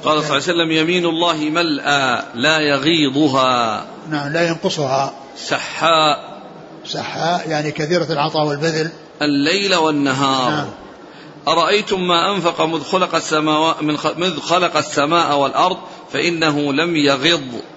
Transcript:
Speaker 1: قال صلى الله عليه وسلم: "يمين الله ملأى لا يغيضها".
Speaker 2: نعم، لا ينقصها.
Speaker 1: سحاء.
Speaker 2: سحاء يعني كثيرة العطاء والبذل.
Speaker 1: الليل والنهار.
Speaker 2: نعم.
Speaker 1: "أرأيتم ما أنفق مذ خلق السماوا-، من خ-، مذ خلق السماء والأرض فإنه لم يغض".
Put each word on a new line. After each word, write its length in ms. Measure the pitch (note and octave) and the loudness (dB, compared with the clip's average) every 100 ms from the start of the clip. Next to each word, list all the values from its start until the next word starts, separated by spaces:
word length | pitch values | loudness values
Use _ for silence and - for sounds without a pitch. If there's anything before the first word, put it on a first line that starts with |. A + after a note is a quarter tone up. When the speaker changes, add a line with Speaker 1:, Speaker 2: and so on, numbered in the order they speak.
Speaker 1:
قال 200 | D#3 D3+ | 0 0
صلى 0 | |
الله 80 | D3+ | 0
عليه 120 | C#3+ | -2
وسلم: 280 | F3 E3+ E3 | 0 0 0
"يمين 340 | D#3+ D#3+ F3+ E3+ | 0 2 0 0
الله 300 | E3 F3 D#3 | 0 0 0
ملأى 880 | D3+ D#3+ E3+ C#3+ C#3 C#3+ C3 A#2 - A#2 | -2 0 0 -2 0 0 2 -2 -4 -2
لا 240 | C#3+ D#3 | 2 2
يغيضها". 1300 | D3+ C#3 C#3+ E3+ C#3+ C3+ D3+ C3+ B2+ B2 A#2 G#2 - - D#3+ | 2 2 2 2 2 4 2 4 2 2 0 -2 -8 -14 -8
Speaker 2:
نعم، 240 | D3+ C#3+ | -6 -4
لا 140 | D#3+ E3+ | 0 0
ينقصها. 680 | D#3+ F#3+ D#3+ C#3 C3+ C3+ - - - | 0 -2 -2 0 0 -2 -6 -18 -14
Speaker 1:
سحاء. 1040 | - C3+ - - D#3+ D#3+ D#3 C#3 - - - - - - - | -4 -4 -4 0 2 4 4 2 -4 -16 -16 -18 -18 -16 -10
Speaker 2:
سحاء 640 | - A2+ - D#3+ F3 D#3+ | -8 -8 -4 -2 -2 -2
يعني 220 | D3+ D3+ | -2 -2
كثيرة 360 | C#3+ D3+ F3 D#3 | -4 -2 0 0
العطاء 360 | D3+ D#3 D#3 D3+ | 0 0 0 0
والبذل. 440 | C#3+ D#3+ D#3 D#3+ - - - | 0 0 0 -4 -6 -20 -4
Speaker 1:
الليل 540 | D3 C#3+ C#3+ F#3+ G3 F3+ | 0 2 2 0 2 2
والنهار. 760 | D#3 D3+ C#3 C3 C#3 C3+ B2+ | 2 2 0 2 2 2 2
Speaker 2:
نعم. 160 | D3+ C3+ - - - - - - - - | 0 -4 -10 -18 -20 -20 -20 -20 -6 0
Speaker 1:
"أرأيتم 600 | E3 E3 G#3 - F#3+ F3+ | 2 4 2 0 -2 2
ما 280 | E3+ E3+ G3+ | 2 2 2
أنفق 260 | E3 - | 0 0
مذ 220 | D#3+ D#3+ | 0 -2
خلق 320 | C#3+ F#3+ F3 E3 | 0 0 2 -2
السماوا-، 680 | - D#3 D#3 D3+ D#3+ D#3 | 0 0 2 2 2 0
من 140 | D3+ D3 | -2 -2
خ-، 200 | D#3 C3+ | -2 -2
مذ 220 | F3+ D3+ | -2 -2
خلق 380 | C3+ F3 F3 D3+ | 0 2 2 0
السماء 600 | C#3+ - C#3+ E3+ D3 C#3+ | 0 0 2 2 2 2
والأرض 400 | C3+ - F3+ F3+ - - - | 2 2 2 0 -8 -18 -8
فإنه 600 | C#3 E3 E3+ D#3+ D3 C#3+ | -2 -2 0 0 2 0
لم 220 | C#3 E3+ D#3+ | 0 0 2
يغض". 680 | C#3+ C#3 D3 E3+ C3 A#2 - | 2 4 2 2 -2 -10 -10